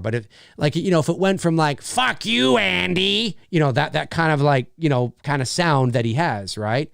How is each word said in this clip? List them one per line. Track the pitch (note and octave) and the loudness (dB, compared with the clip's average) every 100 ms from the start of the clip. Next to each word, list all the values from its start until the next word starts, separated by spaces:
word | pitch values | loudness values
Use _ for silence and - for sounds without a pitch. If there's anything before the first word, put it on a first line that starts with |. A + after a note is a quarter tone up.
But | G2 | -4
if, | A#2 A2 - - - | -6 -8 -20 -20 -4
like, | D3+ E3 | -4 -2
you | F#3+ | 0
know, | E3+ | 0
if | D3+ | 0
it | E3+ | 0
went | F#3+ F#3+ | 0 0
from, | E3+ E3 | 0 2
like, | D#3 C3+ | 0 -2
Fuck | - - B3+ A3+ - | -6 -2 -2 -2 -4
you, | A#3 B3+ B3 | 0 2 2
Andy, | G3+ F3+ F#3 F3+ F#3+ G3+ A#3 - _ | 2 -2 -2 0 0 0 -2 -6 _
you | F3+ | 0
know, | D3+ | 2
that, | C3 D3 | 2 0
that | D#3 D3 | -2 -4
kind | - E3 | -2 0
of, | D3+ | 2
like, | C#3+ C#3 B2+ _ | 4 2 0 _
you | D#3+ | 0
know, | C3 B2 - | 2 0 -4
kind | - C#3+ | -4 -2
of | B2 | -2
sound | - E3+ C#3+ B2+ | -2 2 4 4
that | A#2+ | 2
he | A#2 | 0
has, | A#2 E3+ A2 G2 - | 0 0 -2 -6 -6
right? | G#2+ A#2 D3+ | -2 -2 -2